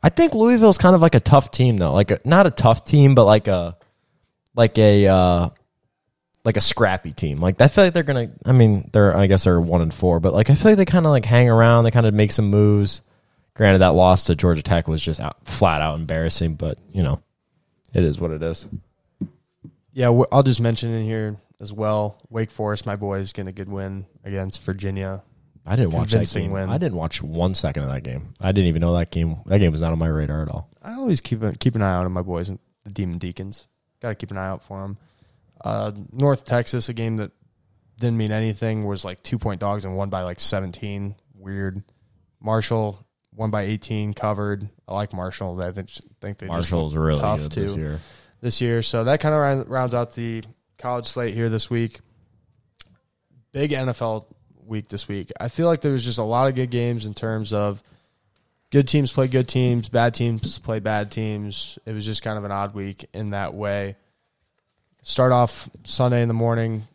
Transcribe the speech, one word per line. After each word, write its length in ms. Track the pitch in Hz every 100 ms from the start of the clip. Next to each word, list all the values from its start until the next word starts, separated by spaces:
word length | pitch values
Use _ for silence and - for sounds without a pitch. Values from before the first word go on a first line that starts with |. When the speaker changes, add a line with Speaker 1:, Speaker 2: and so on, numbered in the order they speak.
Speaker 1:
I 60 | -
think 240 | - 339
Louisville's 440 | 226 226 240 220 185
kind 160 | 185
of 60 | 185
like 140 | 165 -
a 40 |
tough 300 | - 139 -
team, 260 | - 127 107
though. 160 | 85
Like, 200 | 73 101
a, 80 | -
not 220 | 123 175 190
a 40 |
tough 320 | - 120 113
team, 300 | - 147 139 131
but 80 |
like 240 | 104 107 104
a, 280 | 95 85 87 _ _ _ _ _ _ _
like 240 | - 113 -
a, 280 | 107 104 98
uh, 400 | 95 90 87 87 - _ _ _ _ _ _ _ _
like 120 | - 104
a 40 |
scrappy 520 | - - 110 92 80
team. 280 | 73 78 71
Like, 200 | 90 95
I 80 | 135
feel 160 | -
like 100 | 190
they're 80 | 175
gonna, 260 | 147 135 117 - -
I 60 |
mean, 380 | 127 113 101 -
they're, 240 | 107 101 85
I 100 | 98
guess 180 | 95
they're 160 | 95 87
one 220 | 85 87
and 100 | 82
four, 260 | - 90 85
but, 120 | 87
like, 160 | 85 113
I 40 |
feel 160 | 143 214
like 60 | 208
they 60 |
kinda, 260 | 190 180 160
like, 140 | 143
hang 240 | 113 120 123
around. 360 | 113 113 117
They 60 | 113
kinda 200 | 117 113
make 200 | 104 107
some 160 | - 107
moves. 540 | 101 104 104 101 - _ _ _ _ _
Granted, 260 | - 107 95
that 140 | 92
loss 300 | 82 92 92
to 100 | - 82
Georgia 260 | 90 82
Tech 260 | - 85 82
was 140 | 80
just 180 | 76 80
out, 160 | 76 - -
flat 340 | - 92 78
out 160 | 78 76
embarrassing, 560 | 80 80 82 - 82
but, 240 | 78 78 - _
you 100 | 95
know, 180 | 80 71 _ _ _ _ _ _ _
it 100 | -
is 140 | 87 73
what 120 | 87
it 120 | 78
is. 240 | 82 82 - - _ _ _ _ - _ _ _ - _ _
Speaker 2:
Yeah, 140 | 131 123
w-, 200 | 120 127
I'll 120 | 135
just 160 | 135 117
mention 300 | 117 113 117
in 140 | 113
here 320 | 110 110 107 104 _ _
as 120 | 104
well, 480 | 104 107 107 107 - _
Wake 200 | 113 113
Forest, 360 | - 107 104 -
my 100 | 101
boys, 360 | 101 98 98
getting 160 | - 95
a 40 |
good 160 | 92 95
win 380 | 98 95 98 95 _
against 380 | - 98 95 -
Virginia. 600 | - 95 98 95 95 95 _ _ _ _ -
Speaker 1:
I 100 | 110
didn't 140 | 104
watch 220 | 80 82
that 60 | 110
Speaker 2:
Convincing 240 | 104 -
Speaker 1:
game. 60 | 82
Speaker 2:
win. 180 | 95 95
Speaker 1:
I 80 | 117
didn't 160 | 170 90
watch 240 | 82 -
one 300 | 73 82 87
second 280 | 92 - 71
of 80 | 69
that 140 | 67
game. 280 | 65 64 78 -
I 120 | 95
didn't 160 | 98 90
even 120 | 80
know 160 | 85 87
that 140 | 85
game. 280 | 85 82 80 -
That 120 | 101
game 140 | 92
was 100 | 78
not 100 | 82
on 60 | 82
my 80 | 82
radar 340 | 78 76 76
at 80 | 76
all. 220 | - - _
Speaker 2:
I 140 | -
always 260 | 233 269 156
keep 220 | - 113
a, 100 | 107
keep 220 | - -
an 80 | 113
eye 100 | 98
out 140 | 90 90
on 60 |
my 100 | 90
boys, 260 | 90 87 90
the 420 | 98 _ _ -
Demon 280 | 98 95 85
Deacons. 480 | 90 87 95 101 _ _ _ _
Gotta 140 | 120
keep 160 | 107 104
an 80 | 98
eye 80 | 95
out 160 | 95
for 200 | _ 98
'em. 140 | 95 101 _ _ _ _ _ _
Uh, 280 | - 107 107 104 104
North 320 | 120 143 135
Texas, 440 | - 120 117 123 113
a 60 |
game 220 | 113 113 113
that 160 | 104 _ _ _ _ _ _ _
didn't 180 | 120 113
mean 140 | 107
anything, 560 | 107 113 104 113 110 104
was, 180 | 98
like, 160 | 95 92
two-point 360 | - 120 113 95
dogs 240 | 101 104
and 120 | 95 92
won 120 | 98
by, 140 | 95
like, 160 | 90 87
seventeen. 760 | - 104 95 87 104 101 98 101 _
Weird. 480 | 107 95 98 98 95 - _ _ _ _ _
Marshall 640 | 107 110 110 117 107 98 _ _ _
won 160 | 107 110
by 120 | 107
eighteen, 500 | 101 107 - 110 104
covered. 540 | 104 107 101 104 101 104 _ -
I 80 |
like 180 | 98 104
Marshall. 480 | 92 90 - 95 87
I 120 | 90
think, 180 | 92 95 - - _
think 180 | 98 98
they 80 | 95
Speaker 1:
Marshall's 460 | 85 82 87 78
Speaker 2:
just 60 | 76
Speaker 1:
really 200 | 78 76
Speaker 2:
tough 200 | - 78
Speaker 1:
good 100 | 76
Speaker 2:
too 160 | 95 95
Speaker 1:
this 100 | -
year. 240 | 78 78 - - _ _
Speaker 2:
this 200 | 123 117
year. 220 | 120 117
So 200 | 110 117
that 160 | 113 147
kinda 160 | 151 151
round, 320 | 143 135 -
rounds 260 | 131 127
out 200 | 120 117
the 300 | - 117 113 107 _ _ _
college 280 | 127 123 113
slate 280 | - 120
here 140 | 107 117
this 200 | 110 -
week. 320 | 120 117 - _ _ _ _ _ _ _ _ - _ _ _ _ _ _
Big 200 | 135 147
N 160 | 139 131
F 120 | 120
L 240 | 117 110 - _ _ _
week 240 | _ 110 104
this 200 | 101 -
week. 240 | 101 90 -
I 80 | 117
feel 180 | - 170
like 140 | 165
there 120 | 151
was 120 | 135
just 140 | 120 117
a 40 |
lot 240 | 110 117 135
of 60 |
good 160 | 127 127
games 360 | 120 120 120 107
in 80 |
terms 380 | 101 113 110 104
of 300 | 107 104 101 _ _ _ _ _ _ _ _ _
good 160 | 143 135
teams 240 | 151 135
play 140 | - 131
good 200 | 131 123
teams, 400 | 131 123 120 107
bad 260 | 120 120
teams 440 | 113 120 113 - -
play 200 | - 110
bad 300 | 104 107 104
teams. 680 | 107 110 107 104 95 - - -
It 60 |
was 120 | 107
just 180 | 104 110
kind 160 | 117 107
of 60 |
an 80 | 101
odd 220 | 98 101
week 320 | 104 98 98 -
in 180 | - 107
that 240 | 101 92
way. 420 | - 104 101 98 98 _ _ _ _ _ _ _ _ _ _
Start 300 | - - 127
off 380 | 123 120 - - -
Sunday 360 | - - 127 120
in 60 | 117
the 60 |
morning 520 | 113 117 117 113 110 107